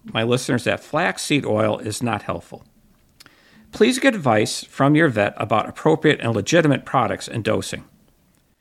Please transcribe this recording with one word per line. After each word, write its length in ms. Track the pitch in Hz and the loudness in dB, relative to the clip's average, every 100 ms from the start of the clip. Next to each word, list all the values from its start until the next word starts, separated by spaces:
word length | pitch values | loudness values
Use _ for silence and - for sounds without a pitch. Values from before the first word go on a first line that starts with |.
my 200 | - 113 | -6 -2
listeners 400 | 117 123 - 123 | 0 0 0 -2
that 200 | 107 95 | 0 -4
flaxseed 640 | - 151 - - - 143 113 | -4 -2 -2 -4 -2 -2 0
oil 320 | 107 107 117 | 0 0 -2
is 240 | 110 - | -6 -6
not 220 | 120 104 | -4 -4
helpful. 420 | - 87 - - - _ _ _ _ _ - _ _ - _ | -6 -10 -10 -20 -20 _ _ _ _ _ -20 _ _ -20 _
Please 260 | - 220 254 | 2 2 4
get 160 | 277 | 0
advice 480 | 220 139 107 113 - | 2 2 2 2 -4
from 320 | - - 139 | -10 0 4
your 140 | 151 165 | 4 4
vet 240 | 107 101 - | 2 0 -2
about 320 | 107 110 120 | -2 -2 -2
appropriate 500 | - 156 156 156 135 | -2 0 2 2 2
and 140 | 120 | 0
legitimate 500 | 110 101 170 151 123 | -2 2 4 4 0
products 440 | - 135 107 92 - | 0 0 0 -4 -6
and 140 | 120 | -4
dosing. 420 | 107 101 - - - _ _ _ _ _ _ _ | -2 -2 -4 -12 -14 _ _ _ _ _ _ _